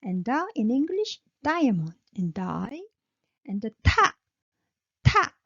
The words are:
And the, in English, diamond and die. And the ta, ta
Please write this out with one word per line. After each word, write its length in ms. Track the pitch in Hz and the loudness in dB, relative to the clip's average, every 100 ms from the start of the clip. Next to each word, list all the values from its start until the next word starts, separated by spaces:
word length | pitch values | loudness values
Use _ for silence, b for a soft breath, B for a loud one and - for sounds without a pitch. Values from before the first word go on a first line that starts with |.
And 240 | 240 185 | -4 -4
the, 220 | 180 269 370 | -2 -2 -4
in 160 | 453 214 | -2 0
English, 500 | 254 311 370 427 - _ _ | 2 2 0 -4 -6 _ _
diamond 520 | 285 320 302 190 160 165 _ | -4 2 2 2 -2 -8 _
and 180 | - 175 | -6 -4
die. 480 | 160 185 165 185 294 403 _ _ _ _ _ | -4 -6 -4 -6 -10 -16 _ _ _ _ _
And 160 | - 202 | -8 -6
the 140 | 220 214 | -6 -2
ta, 320 | - - 403 - _ _ _ _ _ _ _ _ | 0 4 4 2 _ _ _ _ _ _ _ _
ta 300 | - 440 370 _ | 2 2 0 _